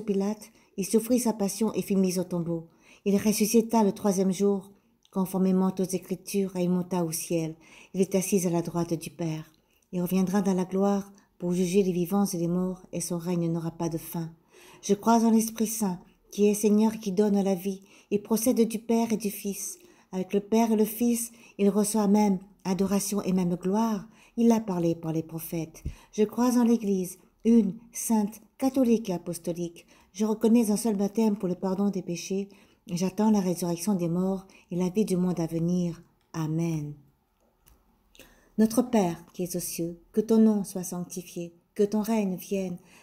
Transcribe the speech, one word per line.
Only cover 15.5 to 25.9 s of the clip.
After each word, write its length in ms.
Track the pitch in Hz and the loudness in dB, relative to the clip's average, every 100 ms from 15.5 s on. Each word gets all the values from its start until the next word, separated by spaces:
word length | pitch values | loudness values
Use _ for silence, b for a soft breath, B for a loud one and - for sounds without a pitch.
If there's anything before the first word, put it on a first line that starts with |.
| - 220 | -2 -4
Saint, 320 | - 196 175 b b _ | -2 -4 -4 b b _
qui 180 | - 208 | 2 2
est 60 | |
Seigneur 380 | 208 220 208 220 | 4 4 4 2
et 60 | - | 0
qui 140 | 202 | -4
donne 300 | 185 214 202 | 0 2 2
la 120 | 190 | 2
vie. 260 | 185 196 190 b b b | 0 -4 -8 b b b
Il 120 | 208 | -4
procède 380 | - 220 254 233 226 | 0 0 0 2 0
du 100 | 220 | 0
Père 320 | - 226 226 | -2 0 0
et 60 | 214 | -2
du 140 | 202 | -4
Fils. 480 | - 202 196 - - b b b | -6 -8 -8 -12 -14 b b b
Avec 200 | 185 180 | -8 -2
le 60 | 202 | -4
Père 300 | 202 226 226 | 2 2 4
et 40 | 214 | 2
le 80 | |
Fils, 480 | 220 - 240 233 - B B B | 2 0 0 0 -4 B B B
il 100 | 202 | 2
reçoit 380 | 196 202 220 202 | 2 0 2 4
même 320 | 208 208 185 - _ | 4 4 0 -4 _
adoration 580 | 180 190 196 202 - 202 | -4 0 0 0 0 -2
et 100 | 185 | 0
même 240 | 185 175 175 | 0 0 -2
gloire. 520 | 185 208 226 202 - b b - | 0 0 0 -2 -8 b b 2
Il 160 | 233 | 4
a 80 | 226 | 4
parlé 340 | 220 175 170 | 0 0 0
par 180 | 165 160 | 0 -2
les 100 | 160 | -4
prophètes. 600 | 160 165 - 170 160 - B | -4 -12 -8 -8 -8 -10 B